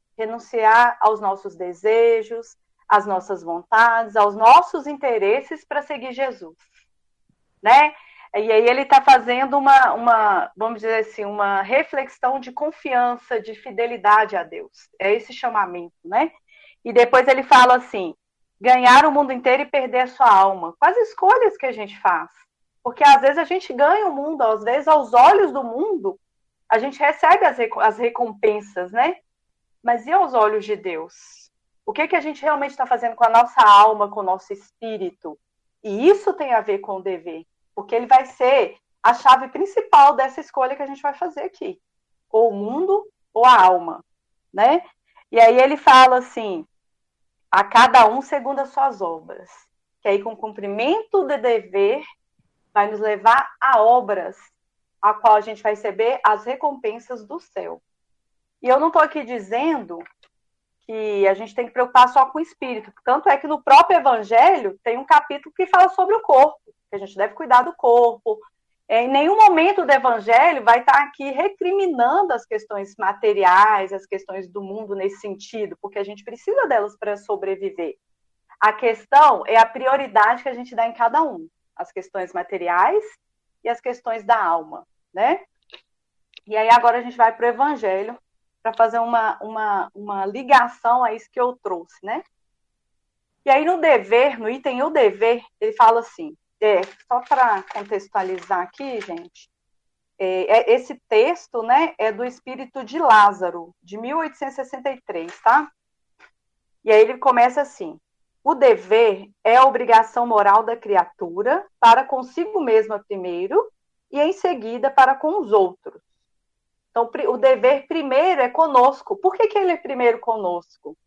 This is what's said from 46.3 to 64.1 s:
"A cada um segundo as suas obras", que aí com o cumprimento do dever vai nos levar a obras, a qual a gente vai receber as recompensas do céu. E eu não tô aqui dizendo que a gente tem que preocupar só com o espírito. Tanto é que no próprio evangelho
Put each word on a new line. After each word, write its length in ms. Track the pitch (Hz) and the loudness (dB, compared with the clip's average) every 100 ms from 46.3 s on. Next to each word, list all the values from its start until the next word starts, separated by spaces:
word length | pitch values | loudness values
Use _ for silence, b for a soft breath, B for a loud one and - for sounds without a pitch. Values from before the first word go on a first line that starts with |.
| - 214 175 156 _ _ _ _ _ _ _ _ | -12 -10 -10 -12 _ _ _ _ _ _ _ _
"A 120 | 185 | -2
cada 440 | 202 233 254 247 220 | 2 4 6 6 4
um 140 | 240 | 2
segundo 380 | 269 285 247 277 | -6 -8 -6 -6
as 100 | 269 | -6
suas 320 | - 269 208 | -2 -4 -2
obras", 480 | 180 165 160 - 185 _ _ _ _ _ | -10 -10 -16 -20 -20 _ _ _ _ _
que 60 | 214 | -4
aí 160 | 202 | -4
com 80 | 202 | -4
o 60 | 214 | -12
cumprimento 880 | 220 208 202 202 247 403 440 403 285 | -14 -12 -12 -6 -4 -4 -2 -4 -2
do 120 | 277 | -4
dever 640 | 240 233 180 190 202 269 302 _ _ _ _ _ _ | -2 -2 -4 -2 0 -2 -8 _ _ _ _ _ _
vai 160 | 208 208 | -2 -2
nos 100 | 214 | -2
levar 520 | 214 208 208 247 277 - | -6 0 2 2 0 -4
a 220 | 262 247 | 0 2
obras, 560 | 214 247 202 196 175 196 _ _ _ _ _ _ | 4 2 0 -8 -8 -16 _ _ _ _ _ _
a 120 | 208 | -2
qual 220 | 214 233 214 | 0 2 2
a 60 | |
gente 200 | 208 208 | 0 -8
vai 120 | 220 | -6
receber 460 | 208 220 190 226 262 | -4 -8 -4 -2 0
as 220 | 214 208 214 | -2 -2 -6
recompensas 800 | 262 302 269 226 226 _ 247 208 | -6 -6 -6 -10 -10 _ -18 -14
do 140 | 320 | -18
céu. 420 | _ 202 170 170 _ _ _ _ _ _ _ _ | _ -14 -14 -16 _ _ _ _ _ _ _ _
E 80 | 247 | 0
eu 100 | 262 | 2
não 100 | 320 | 2
tô 100 | 320 | 0
aqui 240 | 311 302 | 0 -2
dizendo 760 | 240 247 190 233 302 302 190 170 170 _ _ _ _ _ _ _ - | -10 -12 -8 -6 -4 -4 -8 -16 -18 _ _ _ _ _ _ _ -14
que 420 | 220 214 202 196 | -10 -6 0 0
a 60 | |
gente 200 | 196 220 - | 0 -6 -10
tem 100 | 240 | -8
que 80 | |
preocupar 360 | 247 247 247 247 | -4 -2 2 4
só 160 | 277 262 | 4 0
com 140 | 311 | -2
o 20 | |
espírito. 500 | 330 _ 262 233 208 _ - | -10 _ -12 -12 -14 _ -4
Tanto 240 | 269 - | 0 0
é 80 | 277 | 0
que 100 | 294 | -2
no 160 | 302 | -8
próprio 340 | - 277 349 359 | 4 6 6 2
evangelho 840 | 269 | 2